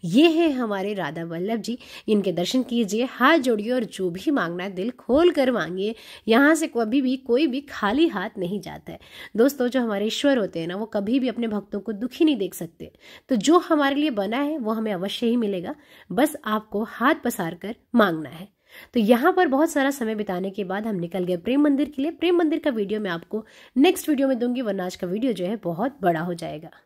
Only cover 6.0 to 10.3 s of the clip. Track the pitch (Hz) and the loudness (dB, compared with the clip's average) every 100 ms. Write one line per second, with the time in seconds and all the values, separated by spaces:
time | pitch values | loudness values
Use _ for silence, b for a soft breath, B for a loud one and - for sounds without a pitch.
6 | B B - 226 285 320 311 233 220 269 | B B 2 6 6 4 0 -2 0 0
7 | 254 262 - 240 311 247 - - 202 254 | 0 -2 0 2 2 -2 -8 -2 0 2
8 | 330 208 202 - 175 202 160 151 - - | 2 0 -6 -6 -4 -4 -8 -14 -14 -16
9 | B B B 208 262 277 247 254 233 202 | B B B 2 2 4 -2 0 0 -2
10 | 208 214 285 | -2 0 2